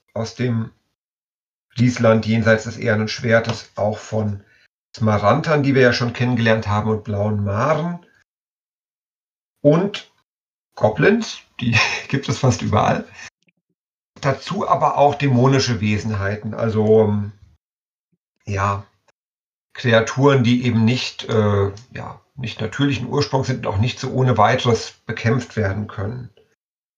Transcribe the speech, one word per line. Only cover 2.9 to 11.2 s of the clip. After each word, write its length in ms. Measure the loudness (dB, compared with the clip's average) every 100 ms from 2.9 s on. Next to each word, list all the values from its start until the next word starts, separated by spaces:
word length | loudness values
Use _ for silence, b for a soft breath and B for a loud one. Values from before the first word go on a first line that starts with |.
| -2 -2
Schwertes, 640 | -4 0 0 0 -8 -10
auch 220 | -6 -4 -4
von 460 | -6 -4 -4 -6 b b b _ _
Smarantern, 720 | -4 0 2 2 2 2 0
die 100 | 2
wir 80 | 4
ja 120 | 4
schon 180 | 4 -2
kennengelernt 560 | -2 -2 2 2 2 0
haben, 220 | -2 -2
und 160 | -4
blauen 400 | -4 -4 -2 -2
Maren. 600 | -2 -2 0 -2 -4 -8 b b _ _ _ _ _ _ _ _ _ _ _ _ _ _
Und 500 | 4 4 2 -6 -16 _ _ _ _ _ _
Goblins, 640 | 0 0 4 4 2